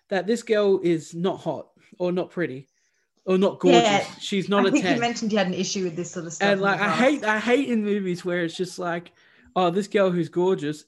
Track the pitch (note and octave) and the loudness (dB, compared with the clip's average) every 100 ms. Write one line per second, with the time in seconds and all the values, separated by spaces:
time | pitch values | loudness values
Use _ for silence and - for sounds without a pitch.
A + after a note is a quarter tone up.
0 | - F#3+ F3+ A#3 A#3 G#3 G3+ F#3+ E3+ D#3+ | -6 -4 -2 -2 0 2 2 2 2 -2
1 | - E3 F#3 D3 E3+ B2+ - _ _ - | -4 -4 -4 -4 -6 -8 -10 _ _ -6
2 | F3+ F3+ F3 - D3+ C3 - _ _ _ | -4 -2 -4 -4 -6 -6 -16 _ _ _
3 | _ _ - F#3 F#3+ - F3+ A#3 A3 G3+ | _ _ 0 2 2 2 6 6 6 2
4 | - - - G3+ F3 G3+ G3 D4 F#3+ B3 | -2 -10 -4 -4 0 2 2 2 2 0
5 | A#3+ A#3+ A3+ G#3 F#3 F3+ F#3 G3+ F3+ E3 | -2 -4 -2 0 0 -2 -4 -4 -4 -6
6 | F3 F3+ E3 D#3+ G3+ G3 G3 F3+ G3+ A3+ | -10 -10 -10 -2 0 2 0 0 0 2
7 | B3+ C#4 G#3+ G#3+ A3 B3+ C4 A3+ G#3 G3+ | 2 2 0 -2 2 0 2 -2 0 -2
8 | F#3 F3 F#3 F3 E3 E3 F3+ - F3 E3+ | -2 -4 -4 -2 -4 -4 -8 -6 -6 -6
9 | F3 _ _ _ _ F3+ F3+ F3+ G3+ G#3 | -10 _ _ _ _ 0 2 0 0 2
10 | F#3+ F3 E3 E3+ F#3 F3+ C#3+ D3+ | 2 0 -2 0 0 0 -4 -8